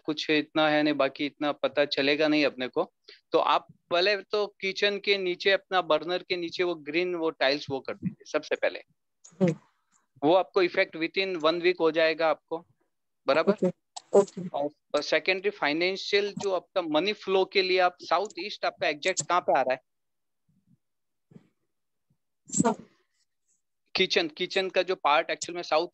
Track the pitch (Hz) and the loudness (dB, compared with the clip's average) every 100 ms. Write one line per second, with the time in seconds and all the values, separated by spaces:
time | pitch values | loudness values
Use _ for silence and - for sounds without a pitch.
0 | - 151 - 151 147 156 156 151 151 139 | -4 -6 -2 -2 0 0 2 2 2 0
1 | 135 - 143 - 147 143 135 143 135 - | -2 -2 -8 -4 -6 -2 -2 0 0 0
2 | 139 147 156 151 139 123 127 151 185 _ | 0 2 2 2 0 -2 -6 -4 -6 _
3 | - - _ 160 - 156 - - - 175 | -20 -20 _ 0 2 0 -2 -16 -4 0
4 | 190 202 190 208 202 - 190 190 208 202 | 2 0 -2 -4 -4 -4 -8 0 0 0
5 | 202 202 185 175 202 190 - 190 165 151 | 0 0 0 -2 2 2 0 -2 2 0
6 | 156 180 - 180 170 160 175 165 147 160 | 0 -6 -4 -6 -4 -2 -2 -4 -4 -2
7 | 180 175 160 160 135 147 143 135 - 101 | -2 -2 -4 0 0 0 -4 -8 -8 -8
8 | - - - - - - 98 90 - _ | -8 -10 -6 -6 -4 -2 -2 -4 -12 _
9 | _ _ - - 180 156 _ _ _ _ | _ _ -16 0 0 0 _ _ _ _
10 | _ _ 143 185 175 196 175 - 190 165 | _ _ 2 2 2 0 0 2 -2 -2
11 | 165 190 190 180 151 170 170 180 165 160 | -6 -4 -4 0 0 2 0 2 2 2
12 | 160 160 160 143 - 165 - _ _ _ | 2 2 0 -2 -6 -12 -12 _ _ _
13 | _ _ - 143 165 208 180 - _ - | _ _ 0 2 2 2 0 -4 _ -20
14 | - 202 196 - 180 - 147 - _ 147 | 2 4 4 0 -8 -4 -6 -8 _ -4
15 | 151 156 160 190 196 202 147 156 180 190 | 0 0 0 -2 -2 -2 -2 0 -2 -4
16 | - 202 202 196 202 180 - 190 165 151 | -2 0 0 -4 -4 -4 -4 -4 0 0
17 | 190 214 - 190 185 202 185 185 180 - | 0 -4 0 0 2 0 2 2 2 0
18 | - 170 202 - 196 - 180 - 175 147 | -2 -2 -2 -8 -12 -6 -6 -2 -4 -2
19 | 185 180 151 175 185 156 127 131 _ _ | -2 -2 0 0 2 2 2 -2 _ _
20 | _ _ _ _ _ _ _ _ _ _ | _ _ _ _ _ _ _ _ _ _
21 | _ _ _ - _ _ _ _ _ _ | _ _ _ -20 _ _ _ _ _ _
22 | _ _ _ _ - - 233 - - _ | _ _ _ _ -6 0 0 0 -6 _
23 | _ _ _ _ _ _ _ _ _ - | _ _ _ _ _ _ _ _ _ -2
24 | 185 202 165 - 180 196 190 185 175 185 | 0 0 -2 -4 -4 -2 -2 0 -2 0
25 | 143 151 170 156 - 175 175 156 170 | 2 2 2 -4 -8 -10 -2 0 0